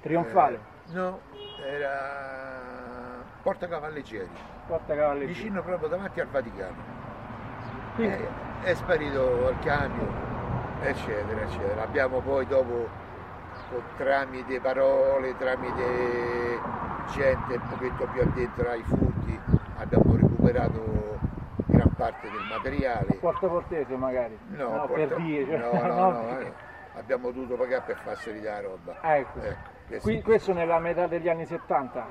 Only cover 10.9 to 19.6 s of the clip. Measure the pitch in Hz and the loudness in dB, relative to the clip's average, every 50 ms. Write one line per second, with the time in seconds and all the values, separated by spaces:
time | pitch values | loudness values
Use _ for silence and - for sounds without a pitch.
10.9 | 139 - - - 110 104 104 107 110 110 107 104 - 107 104 101 104 107 110 110 | -2 -2 -2 -4 -2 -2 -2 -2 -4 -4 -4 -4 -4 -2 -2 -2 0 -2 -2 0
11.9 | - 143 135 131 127 127 120 131 139 139 131 120 135 131 131 120 120 120 117 107 | 2 2 2 4 2 0 0 2 2 2 2 4 4 2 4 4 0 -2 -2 -2
12.9 | - - - - - - - - - - - - - - - - 127 123 117 - | -6 -10 -14 -12 -12 -14 -12 -14 -14 -14 -14 -14 -14 -14 -12 -6 -6 -6 -6 -6
13.9 | - - 147 131 139 139 139 131 131 127 127 117 131 123 - 131 131 131 135 135 | -6 -2 2 4 4 4 2 -2 -6 -8 -4 -2 -4 0 0 2 4 6 6 6
14.9 | 135 135 135 135 139 135 131 131 127 127 131 131 127 123 127 123 120 120 123 123 | 6 6 6 6 6 4 2 0 -2 0 0 0 0 0 -2 -4 -2 0 0 0
15.9 | 123 123 123 123 120 120 120 120 120 120 120 120 120 113 - - - - - - | 2 2 2 2 2 0 0 0 0 0 0 0 0 -2 -2 -4 -4 -4 -4 -4
16.9 | - - - - - 139 139 135 131 - - - 127 113 110 - 131 123 127 127 | -4 -6 -6 -6 -2 4 4 4 4 4 0 -2 -4 -4 -4 -4 -6 -4 -4 -4
17.9 | - - 131 120 - 127 123 117 110 127 123 117 - - 120 120 120 113 113 - | -2 -2 -4 -2 2 2 4 4 4 2 0 -2 0 0 0 0 0 -2 -2 0
18.9 | - - - - - - - - - - - - - - | 2 4 4 4 2 0 -2 -2 -4 -4 2 4 4 4